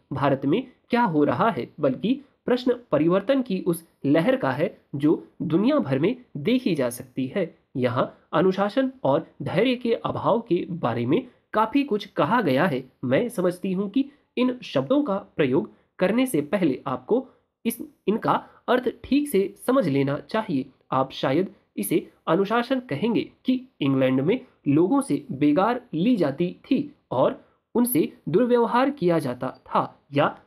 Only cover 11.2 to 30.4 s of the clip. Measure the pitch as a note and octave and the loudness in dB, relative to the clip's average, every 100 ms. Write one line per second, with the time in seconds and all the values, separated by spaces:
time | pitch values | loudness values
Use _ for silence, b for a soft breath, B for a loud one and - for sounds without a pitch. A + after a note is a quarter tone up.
11.2 | B3+ B _ G#3+ A3 C#4+ C#4+ G#3 - - | -2 B _ -2 0 0 0 -4 -4 -2
12.2 | - B3 F3+ C3 F3 C3 - _ B2+ C#3+ | 2 2 2 2 2 -2 -8 _ -2 0
13.2 | A#3 - F3+ F3 G3 F#3 G#3 C4+ C#4+ B | 0 -2 -2 -2 -4 -4 -2 -2 -2 B
14.2 | B - B3+ B3 - - C3+ C#4+ D4 G3 | B -2 -2 -2 -4 -4 0 0 0 -4
15.2 | - - C#3 C#3 G#3+ b b - F#3 A3+ | -4 -2 0 0 -2 b b -2 0 0
16.2 | B3+ D#3 C#3+ G3+ E3 - C#3 C3 - A3+ | 0 -2 -2 0 0 -2 -6 -8 -2 -2
17.2 | B3+ B _ _ - - - _ - A3 | -2 B _ _ -8 -6 -12 _ -4 -2
18.2 | C#3+ A3+ B B - B3 B3 - - C#4 | 0 -2 B B -2 0 0 -6 -2 -2
19.2 | D4 F#3+ G3 - - C4 F3 C#3 C#3 D3 | 0 0 -2 -4 0 0 2 0 0 -2
20.2 | - A3 G#3+ C#3 - - _ C3+ C3+ - | -4 -6 -2 -4 -4 -12 _ -2 -2 -2
21.2 | D3 D3 G3 b _ - G3+ D#3+ B B | -2 0 -2 b _ -8 -2 -2 B B
22.2 | - E3+ G3 A#3 A#3 C4 B3+ C#3 A#3 F3+ | 0 0 2 0 0 -4 -2 -2 0 0
23.2 | - - - B3+ - - C#3 C3 C3 C3 | -2 -4 -2 -2 -4 -4 0 2 2 2
24.2 | D3 B3 B B C#3+ C#3+ F#3 C#4 C4 C#3+ | 2 -2 B B 0 2 4 2 0 -4
25.2 | - C3 D3 D3+ G#3 B3 - D#3 G#3+ A#3+ | -4 0 2 4 2 -2 -6 -2 0 2
26.2 | - C3+ F3+ F3+ - B3+ - - _ B2 | 0 0 -4 -6 -2 -2 -2 -12 _ 0
27.2 | F3 C4 b b _ - A#2+ D3 A3+ - | 0 0 b b _ -2 2 0 0 -4
28.2 | - E3+ A#3+ A#3+ A3 A#3 C#4 C#4+ F3 E3 | -2 2 4 2 2 2 0 0 0 2
29.2 | C#3+ B2 B2+ - - G3 C3 - _ C#3 | 0 -6 -8 -10 -4 -2 -2 -8 _ 0
30.2 | E3+ - | 0 -2